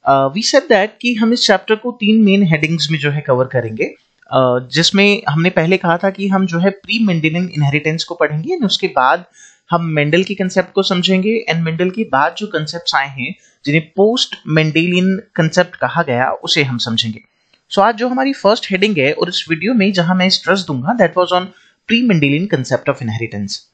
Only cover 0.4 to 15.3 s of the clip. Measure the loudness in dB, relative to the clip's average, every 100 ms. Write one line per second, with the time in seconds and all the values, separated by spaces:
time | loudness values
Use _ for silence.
0.4 | 2 0 4 2 2 -4 -4 0 0 2
1.4 | 2 2 2 -4 -4 -2 2 4 6 4
2.4 | 4 2 0 -2 -2 -2 0 -2 0 0
3.4 | 2 -2 -4 -4 -6 -6 _ _ _ 2
4.4 | 2 0 -2 0 2 4 2 2 0 0
5.4 | 2 2 0 0 2 0 0 -2 -2 0
6.4 | 0 2 0 -2 -6 0 2 2 0 -2
7.4 | -4 0 0 0 -2 -4 -6 -2 -2 -2
8.4 | -4 -2 -2 -2 -2 2 2 0 -4 _
9.4 | -20 _ _ -2 0 0 2 2 0 -4
10.4 | -2 -2 -2 -2 0 0 0 0 0 -2
11.4 | -2 -2 -2 -2 -2 -2 -2 0 0 -2
12.4 | -6 -6 -6 -8 -4 -2 -4 -8 -10 -10
13.4 | _ _ -2 -2 -2 0 2 2 -4 -8
14.4 | -2 0 2 0 0 0 0 -2 -6